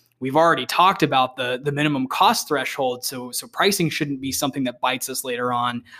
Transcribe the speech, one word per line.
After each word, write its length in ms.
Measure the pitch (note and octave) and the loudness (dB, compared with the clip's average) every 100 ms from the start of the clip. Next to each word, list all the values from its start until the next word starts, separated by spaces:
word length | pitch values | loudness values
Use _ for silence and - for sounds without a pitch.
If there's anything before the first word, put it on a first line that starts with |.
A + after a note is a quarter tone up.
| _ _ | _ _
We've 140 | C3 C#3+ | 0 4
already 300 | E3 C#3+ B2+ | 4 4 0
talked 360 | - F3+ F#3+ | 4 4 4
about 360 | C#3+ C3 B2+ - | 2 2 0 -2
the, 240 | B2 B2+ | -4 -4
the 80 | D3 | -2
minimum 340 | C#3+ D3+ C#3 C3 | 0 0 0 -2
cost 440 | - G3 A3+ - | 2 4 4 0
threshold, 560 | C#3+ B2+ - B2+ B2 - | -2 -2 -2 -4 -4 -8
so, 260 | B2+ B2 | -8 -8
so 160 | - B2+ | -8 -6
pricing 420 | - F#3+ G3 D#3+ | 0 2 2 0
shouldn't 300 | - D3 C3+ | 0 -4 -4
be 140 | C3+ | -6
something 320 | B2 C#3+ C#3+ B2+ | -2 -2 -2 -4
that 160 | A#2+ | -2
bites 260 | B2+ C3 - | -2 -2 -6
us 160 | C3 | -8
later 300 | C3 A#2+ B2 | -6 -4 -2
on. 280 | A#2+ B2 A#2+ - | 0 -2 -4 -10